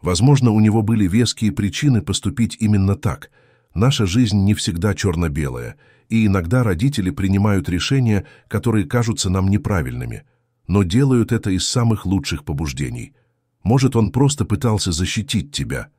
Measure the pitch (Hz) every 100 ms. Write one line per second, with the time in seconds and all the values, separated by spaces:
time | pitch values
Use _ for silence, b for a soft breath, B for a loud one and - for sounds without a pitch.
0 | - 90 127 143 123 107 107 107 107 113
1 | 98 101 113 - 110 95 101 - 147 120
2 | - 95 101 - 113 - 110 104 98 98
3 | 101 67 - b b b b 80 120 143
4 | 101 98 120 101 98 107 - 85 101 95
5 | 98 82 85 71 71 62 58 - b b
6 | b 113 110 95 82 127 117 85 117 139
7 | 92 78 95 98 104 98 - 87 - 139
8 | 120 104 B B B 107 120 110 87 120
9 | 113 110 98 92 95 101 - 98 65 62
10 | 60 55 - _ _ _ - 98 92 107
11 | 139 127 110 113 - 92 - 127 117 107
12 | 92 95 76 80 - 73 78 65 67 60
13 | 57 _ _ _ _ _ - 131 127 117
14 | 104 - 139 - - 101 123 107 - 80
15 | 90 - 101 107 71 - 62 65 -